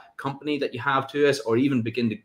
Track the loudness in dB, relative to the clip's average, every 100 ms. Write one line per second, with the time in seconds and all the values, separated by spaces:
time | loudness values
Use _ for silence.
0 | -12 -8 -8 -6 -4 -2 -4 -2 0 0
1 | 0 2 2 2 0 2 2 2 0 -2
2 | -2 -2